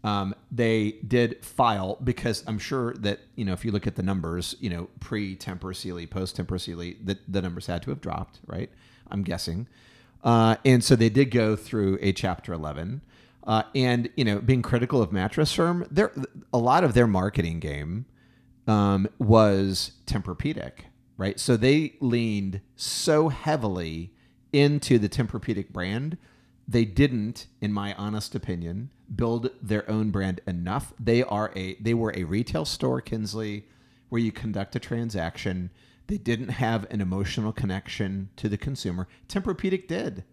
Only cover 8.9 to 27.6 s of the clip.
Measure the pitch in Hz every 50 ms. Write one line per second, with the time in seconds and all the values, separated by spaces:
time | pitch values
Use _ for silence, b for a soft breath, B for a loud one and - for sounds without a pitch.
8.9 | b b b b - 98 98 87 87 87 - - 82 92 120 - b b b b
9.9 | b b b b b b - 120 117 117 113 113 113 - - 135 127 123 113 -
10.9 | 135 117 117 113 107 127 139 131 110 123 110 110 110 101 - - - 113 101 95
11.9 | 95 - - 98 92 - - 95 87 - - - 87 82 76 76 73 76 80 92
12.9 | 117 143 - b b b b b b b b - 110 110 107 - - 139 131 127
13.9 | 123 120 117 - - - 127 113 101 101 101 117 131 123 113 - - 120 120 123
14.9 | - 131 110 85 95 95 92 104 - - 151 - - - 170 170 175 175 170 -
15.9 | 143 156 208 - - - 131 - _ - - _ - 123 117 123 135 165 185 156
16.9 | 107 120 120 113 101 92 92 101 - - 85 82 82 82 80 76 71 71 73 80
17.9 | 87 107 131 _ b b b b b b b b b _ _ - 107 104 101 101
18.9 | 98 98 95 104 - _ 131 104 113 113 110 104 98 95 98 98 95 90 - -
19.9 | - _ _ - - 107 95 - 90 - - 143 156 - - - - - - -
20.9 | _ _ _ _ _ - 95 98 - - - - 123 110 110 131 143 156 - -
21.9 | - _ 143 127 117 120 117 113 107 101 98 95 92 98 - _ _ - - -
22.9 | - - - - 156 151 156 160 127 - - 160 151 147 113 104 95 90 87 80
23.9 | 80 82 85 95 b b b b b b _ _ - 143 143 143 147 143 - -
24.9 | 135 117 104 101 - - 123 107 - 107 - - 113 98 98 - - - 90 92
25.9 | 101 117 139 156 160 - b b b b b b b b _ - - 120 117 107
26.9 | 92 101 139 143 127 117 104 110 123 - - - _ _